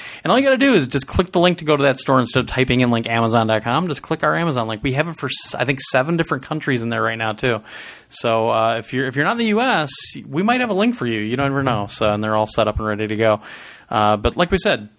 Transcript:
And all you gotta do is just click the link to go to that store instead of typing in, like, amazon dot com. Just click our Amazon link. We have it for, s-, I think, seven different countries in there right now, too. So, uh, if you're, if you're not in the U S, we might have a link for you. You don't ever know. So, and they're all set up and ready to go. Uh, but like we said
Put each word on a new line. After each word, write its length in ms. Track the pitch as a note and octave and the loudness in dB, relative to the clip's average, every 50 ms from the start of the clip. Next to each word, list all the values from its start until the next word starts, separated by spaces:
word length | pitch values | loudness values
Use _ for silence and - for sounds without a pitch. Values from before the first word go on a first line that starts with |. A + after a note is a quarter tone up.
| - - - - - | -16 -16 -16 -6 0
And 80 | D3+ | 2
all 60 | G3+ C4 | 2 4
you 60 | C#4 | 4
gotta 140 | C4+ C4 G#3+ | 4 4 4
do 160 | C#4 C#4 B3 | 4 4 4
is 140 | F3 C3+ B2 | 4 2 2
just 200 | - C#3 - - | 0 -2 -2 0
click 240 | - - F#3 - | 0 -2 -2 0
the 80 | - F3+ | 2 2
link 200 | F3 F3+ F3 E3+ | 4 4 2 0
to 40 | D#3+ | 0
go 140 | D3 D3+ C#3 | 0 2 4
to 60 | C#3 | 4
that 140 | C#3 B2+ - | 2 2 2
store 220 | - - C3+ C3 | 0 2 2 2
instead 220 | A#2+ A#2 - C3 | 2 2 0 -2
of 60 | A#2 - | -2 0
typing 340 | - B2+ C3 C3 B2 B2+ | 0 0 2 2 4 2
in, 80 | B2+ A#2+ | 4 4
like, 160 | A#2 A2+ A2+ A2+ | 2 0 0 0
amazon 400 | A#2 A#2 A#2 A2+ A2+ A#2 A2+ A2 | 0 0 2 4 2 2 2 2
dot 140 | A2 G#2+ - | 2 0 0
com. 240 | A#2+ B2 D3+ F3+ F3 | 0 0 0 0 -2
Just 140 | C#3+ - | -4 -6
click 200 | - - D#3+ D#3 - | -4 -4 -4 -2 0
our 120 | D3+ D#3 | 0 0
Amazon 320 | D#3+ E3+ E3 C3+ B2 A2 A2 | 0 0 0 0 -2 -2 -4
link. 160 | A2 G#2 C#3 | -4 -4 -4
We 100 | C3+ B2+ | -2 -2
have 140 | C#3 D#3+ E3+ | -2 -2 -4
it 80 | D#3+ - | -6 -6
for, 100 | C#3+ B2+ | -6 -4
s-, 280 | - - - - - | -4 -4 -4 -4 -4
I 80 | - B2+ | -2 -2
think, 160 | B2 C#3 C3+ | -2 -2 -2
seven 380 | - - - C3 C3 D#3+ E3+ E3 | -2 0 0 0 0 2 0 -2
different 260 | D#3+ - D3+ C3 - | 0 -2 -2 -4 -4
countries 400 | - D#3 D#3 - D3 C3 A#2 A2+ | -6 -8 -6 -2 -2 -2 -2 -2
in 60 | A#2 | -2
there 120 | A#2 A2+ A2 | -2 -2 -2
right 140 | A2+ A2+ A2+ | -2 -2 -2
now, 140 | A2+ A2 | -4 -4
too. 300 | G#2+ - C3+ B2+ A#2 G#2+ - - - - - - - - - _ | -4 -2 -2 -2 -2 -2 -4 -10 -16 -16 -16 -16 -18 -20 -14 _
So, 400 | - - - A#2+ A2+ A2+ A2 A2+ | -4 -2 0 2 2 2 2 2
uh, 280 | A2+ A2+ A2+ A2+ A2+ A#2 | 2 2 2 2 0 -2
if 120 | A#2 - | -4 -4
you're, 160 | C3 B2+ C3 C3 | -4 -2 -2 -2
if 80 | B2+ | -2
you're 80 | C#3 D3+ | 0 0
not 80 | F#3 A#3 | 0 0
in 40 | A#3 | 0
the 80 | A#3 | 0
U 160 | A3 G#3 A3 | 0 2 2
S, 280 | B3+ C4 A3 E3+ D3+ C#3 - - - - - C#3 G#2 C#3 | 2 2 0 0 0 -2 -2 -4 -4 -6 -8 -10 -12 -6
we 160 | C3+ D#3+ G3 | -4 -2 -2
might 160 | A3+ B3 B3 | 0 0 -2
have 100 | B3 A3+ | -2 -2
a 20 | G3 | 0
link 220 | F#3 G#3+ B3 A#3+ | 0 0 0 0
for 100 | - C3 | 0 -2
you. 160 | A#2+ A2+ G#2+ | -2 -2 -2
You 160 | G#2+ A2 A#2+ C3 | -2 -2 -2 -2
don't 80 | C#3+ C#3 | -2 0
ever 160 | C3+ C#3 C3+ | 0 0 0
know. 240 | C3 A#2 G#2 G2+ G2+ | 0 0 -2 -2 -4
So, 220 | - - A2+ G#2+ | -4 0 0 0
and 120 | G#2 G#2 | 2 0
they're 140 | G#2+ G#2+ G#2+ | 0 0 2
all 120 | G#2+ G#2+ G#2+ | 2 0 2
set 200 | - - G#2+ G#2+ | 2 0 0 0
up 100 | - - | 0 -2
and 60 | A2 | -2
ready 220 | G#2+ G#2 G#2 G#2+ G#2+ | -2 -2 -2 -4 -4
to 80 | G#2+ | -2
go. 240 | G#2+ A2+ A2 G#2+ G#2 - - - - - - - - - - | 2 4 4 2 2 -2 -10 -18 -18 -18 -20 -20 -20 -12 -4
Uh, 280 | A#2 G#2+ G#2 G#2 G#2+ G#2 | 0 2 4 4 4 2
but 180 | A2 A#2+ - | 2 -2 0
like 160 | D#3+ F3+ E3+ | 0 0 0
we 60 | G3 F3+ | 0 0
said 320 | - G#3 D3 A2 G#2 - - | 2 0 0 0 -2 -10 -18